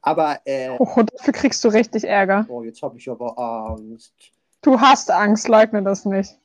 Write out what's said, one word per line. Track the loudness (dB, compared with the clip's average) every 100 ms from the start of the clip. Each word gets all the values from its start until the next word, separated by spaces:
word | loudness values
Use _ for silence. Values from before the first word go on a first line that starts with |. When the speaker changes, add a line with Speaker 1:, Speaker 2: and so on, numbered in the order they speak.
Speaker 1:
Aber, | -2 0 0 -2
äh, | -6 -6 -6 -2
Speaker 2:
Oh, | 0 2
dafür | 0 0 -2
kriegst | 0 -2 0
du | 2
richtig | 2 0 -4
Ärger. | -2 0 2 0 -2
Speaker 1:
Oh, | -8
jetzt | -12 -12
hab | -12 -12
ich | -12
aber | -10 -10 -8
Angst. | -8 -8 -8 -12 -14 -20 _ _ _ _ _ _
Speaker 2:
Du | 2 4
hast | 4 4 2
Angst, | 0 2 0 4
leugne | 4 4 2
das | -2 -4
nicht. | -2 -4 -4 _